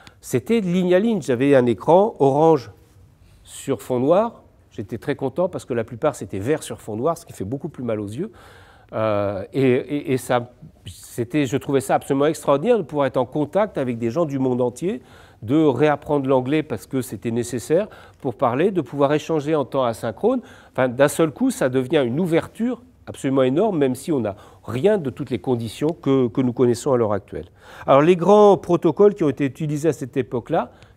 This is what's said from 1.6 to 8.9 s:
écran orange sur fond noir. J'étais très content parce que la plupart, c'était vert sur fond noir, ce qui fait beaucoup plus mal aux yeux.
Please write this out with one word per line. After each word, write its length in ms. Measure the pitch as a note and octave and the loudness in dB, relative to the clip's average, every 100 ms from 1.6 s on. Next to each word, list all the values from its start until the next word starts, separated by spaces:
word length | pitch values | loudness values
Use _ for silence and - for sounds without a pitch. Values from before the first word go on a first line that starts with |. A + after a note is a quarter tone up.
| B2 | 4
écran 480 | A2+ - F3 G#3+ - | 2 4 4 4 2
orange 520 | C#3 C#3 E3 D3+ - - _ _ - _ _ _ | 2 4 4 4 0 -20 _ _ -20 _ _ _
sur 380 | - - - B2+ | -20 -12 -6 -6
fond 180 | - B2 | -4 -2
noir. 420 | C3+ F3+ A#3 - - _ _ | 2 2 0 -6 -20 _ _
J'étais 260 | - G#2 A2+ | -16 -12 -8
très 180 | - C#3 | -8 -6
content 320 | C3+ D3+ F3+ | -6 -4 -4
parce 160 | C#3 | -6
que 100 | - | -6
la 100 | A#2+ | -6
plupart, 320 | A2 A#2+ D3+ - | -6 -4 -4 -4
c'était 240 | G#2+ G2 | -8 -6
vert 240 | G#2+ D3+ | -4 -4
sur 180 | - A2+ | -6 -14
fond 140 | - G#2+ | -10 -4
noir, 220 | D3 E3 | -4 -4
ce 80 | - | -10
qui 80 | |
fait 120 | - F#2+ | -12 -8
beaucoup 240 | C3+ E3+ | -8 -10
plus 140 | - | -8
mal 160 | A#2+ G#2+ | -6 -4
aux 80 | G2+ | -6
yeux. 240 | A#2 A3 - - - - - _ | -8 -10 -12 -20 -20 -20 -20 _